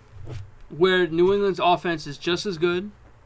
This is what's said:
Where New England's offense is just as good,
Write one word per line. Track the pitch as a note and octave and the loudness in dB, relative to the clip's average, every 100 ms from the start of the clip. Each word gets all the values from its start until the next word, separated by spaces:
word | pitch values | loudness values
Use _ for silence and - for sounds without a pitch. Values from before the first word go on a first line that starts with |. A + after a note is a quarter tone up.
| - - - - - - - | -18 -16 -12 -12 -14 -18 -8
Where | D3+ F#3 F#3 F3 | 0 2 4 2
New | E3 F#3 | 2 4
England's | G3+ G3+ F3 | 4 0 2
offense | F3 E3 F3+ D#3+ D3+ | 2 2 0 -4 -8
is | C3+ | -8
just | E3+ F3 G#3 | -4 -2 -4
as | D#3+ | -2
good, | F3 F3+ G#3 - - - | 0 0 -6 -14 -20 -20